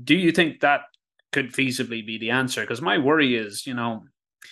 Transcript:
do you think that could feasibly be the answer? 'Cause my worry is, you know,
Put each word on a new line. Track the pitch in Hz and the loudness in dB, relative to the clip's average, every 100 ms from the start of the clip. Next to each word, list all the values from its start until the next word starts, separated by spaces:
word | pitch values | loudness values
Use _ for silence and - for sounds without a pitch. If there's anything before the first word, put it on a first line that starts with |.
do | 123 175 | 2 4
you | 170 | 4
think | 165 165 - | 2 0 2
that | 143 139 - _ _ _ _ | 2 2 -2 _ _ _ _
could | 143 127 | -4 -2
feasibly | 127 135 127 113 113 107 | -2 -2 -2 -4 -6 -8
be | 110 | -8
the | 110 | -2
answer? | 127 127 123 107 | 0 0 -2 -4
'Cause | 117 | -4
my | 165 196 | -2 0
worry | 131 156 139 120 | 2 4 4 2
is, | 104 101 - | -2 -8 -8
you | |
know, | 123 117 110 - _ _ _ - | -6 -6 -6 -12 _ _ _ -20